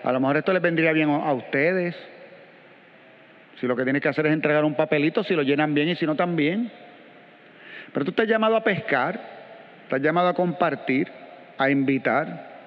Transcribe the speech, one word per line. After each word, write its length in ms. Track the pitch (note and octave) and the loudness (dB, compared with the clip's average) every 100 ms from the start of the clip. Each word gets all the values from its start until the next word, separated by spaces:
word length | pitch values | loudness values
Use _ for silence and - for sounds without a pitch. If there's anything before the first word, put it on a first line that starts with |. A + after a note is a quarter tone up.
A 80 | - | -2
lo 80 | B2+ | 0
mejor 160 | C3+ C#3+ | 2 2
esto 160 | D#3 | 2
les 100 | F#3 | 2
vendría 300 | F3 E3 E3 | 2 2 2
bien 180 | D#3 D3+ | 2 2
a 220 | D3 D#3 | 2 0
ustedes. 640 | C3 A2 C#3 D#3 F#3 F3 E3+ - - - - - - - - - - - - - - - - | -2 -2 0 0 0 -2 -6 -14 -20 -20 -20 -20 -20 -20 -20 -20 -20 -20 -20 -20 -20 -20 -6
Si 80 | B2 | -4
lo 80 | |
que 80 | A#2+ | -2
tienes 200 | B2+ C#3 | 0 0
que 60 | D#3 | 0
hacer 160 | C#3 D3+ | 0 0
es 60 | |
entregar 320 | D#3 D3 D3+ | 2 2 2
un 100 | D3+ | 2
papelito, 500 | D3+ D#3 D3+ D3+ A3 | 2 2 2 2 0
si 100 | G#3 | 0
lo 80 | E3+ | 2
llenan 320 | C#3 C#3+ D3+ | 2 2 2
bien 140 | C#3+ D#3 | 2 2
y 80 | F3 | 0
si 100 | D#3 | 0
no, 80 | |
también. 560 | D3+ F3 E3+ D3 F#3+ A#3 - - - - - - - - - - - - | 0 0 0 0 0 -4 -8 -20 -20 -20 -20 -20 -20 -20 -20 -20 -20 -8
Pero 120 | - | -4
tú 60 | C#3+ | -2
estás 180 | - A3 | 0 2
llamado 260 | A3 A3 | 2 2
a 80 | A3 | 2
pescar, 560 | A3+ F3+ - C3+ C3+ G#3+ - - - - - - | 0 -2 0 0 0 -4 -12 -18 -20 -20 -20 -20
estás 180 | - C3+ | -6 -2
llamado 260 | D3 E3 F3+ | 0 2 2
a 60 | |
compartir, 760 | F3+ F3 D3+ E3+ C#3+ - C3 F3+ - - - - - | 2 -2 0 -2 -2 -2 -2 -2 -8 -20 -20 -12 -2
a 140 | C3+ | 2
invitar. 760 | C#3 C3+ C3+ B2+ A#2+ D#3+ E3+ - - | 2 2 0 0 0 -2 -8 -14 -20